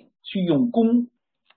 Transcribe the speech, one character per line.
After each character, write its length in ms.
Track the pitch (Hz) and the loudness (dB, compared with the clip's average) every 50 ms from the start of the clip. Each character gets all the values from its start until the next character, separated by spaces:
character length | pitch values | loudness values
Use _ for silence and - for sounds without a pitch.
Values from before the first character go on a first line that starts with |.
| - _ _ _ _ | -20 _ _ _ _
去 220 | - - 190 185 | -10 -6 -4 -2
用 260 | 170 156 277 - 240 | 0 0 0 0 0
功。 380 | - 233 226 226 240 240 240 - _ _ _ _ _ _ _ _ _ | 0 0 2 2 2 0 -2 -4 _ _ _ _ _ _ _ _ _